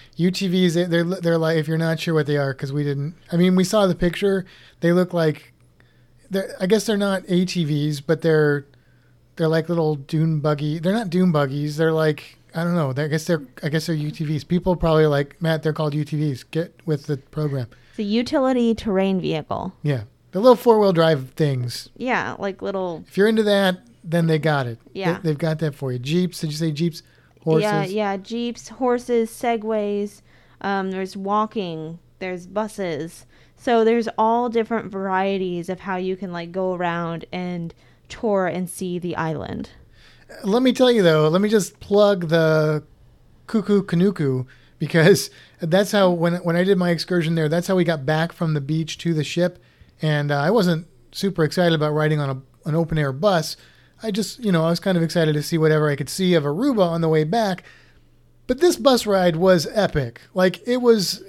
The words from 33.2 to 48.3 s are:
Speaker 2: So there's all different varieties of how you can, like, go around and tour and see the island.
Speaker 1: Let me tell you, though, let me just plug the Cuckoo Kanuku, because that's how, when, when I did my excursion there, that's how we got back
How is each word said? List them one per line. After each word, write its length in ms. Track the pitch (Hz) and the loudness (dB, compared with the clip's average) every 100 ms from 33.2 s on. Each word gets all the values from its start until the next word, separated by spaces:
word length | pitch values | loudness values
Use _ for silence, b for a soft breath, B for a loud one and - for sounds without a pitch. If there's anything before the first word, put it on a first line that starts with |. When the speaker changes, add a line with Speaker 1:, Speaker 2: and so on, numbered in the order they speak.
| - b b _ | -20 b b _
Speaker 2:
So 280 | 262 233 | 2 4
there's 240 | 220 233 226 - | 4 2 0 0
all 320 | 220 233 247 | 0 2 0
different 420 | 226 220 226 190 | -2 -2 -4 -6
varieties 800 | 196 196 185 196 196 190 175 170 | -6 -2 0 0 -2 -4 -6 -6
of 120 | 180 | -8
how 160 | 196 185 | -6 -6
you 200 | 185 185 | -4 -6
can, 160 | 190 | -8
like, 180 | 175 170 | -10 -8
go 240 | 185 185 | -4 -4
around 520 | 175 175 170 170 165 - | -2 -2 -2 -4 -8 -8
and 440 | 180 180 175 165 b b b - | -8 -6 -6 -8 b b b -20
tour 380 | - 226 196 180 | -6 -2 0 0
and 240 | 180 180 | -4 -6
see 280 | - 185 175 | -8 -6 -6
the 180 | 175 - | -6 -4
island. 540 | 160 147 - - - - - b b b - - | -4 -6 -8 -10 -12 -16 -20 b b b -20 -8
Speaker 1:
Let 180 | 202 233 | -2 2
me 100 | 262 | 2
tell 180 | 254 254 | 4 4
you, 120 | 233 | 6
though, 260 | 175 156 156 | 6 4 4
let 140 | 180 | 2
me 80 | 208 | 2
just 280 | 220 170 - | 2 0 -8
plug 500 | - 202 202 196 165 | 0 4 4 2 0
the 520 | 165 160 156 151 151 - _ - - _ _ - | 2 4 2 2 -2 -6 _ -20 -20 _ _ -6
Cuckoo 340 | 226 190 202 | -2 2 0
Kanuku, 640 | 196 170 202 185 139 131 127 b b - | 2 2 2 2 -2 -2 -4 b b -8
because 500 | 151 170 160 190 - B B B | 0 4 6 6 2 B B B
that's 320 | 165 185 202 | 0 0 2
how, 180 | 208 185 | 4 4
when, 260 | 175 170 175 | 2 0 -2
when 200 | 175 170 | 0 0
I 80 | |
did 140 | 185 185 | 2 2
my 100 | 175 | 2
excursion 460 | 160 - 180 160 | 0 0 0 0
there, 160 | 165 151 | 0 0
that's 160 | 170 175 | 0 0
how 100 | 185 | 2
we 80 | |
got 220 | 170 160 135 | 2 0 -2
back 260 | 156 170 | 0 -2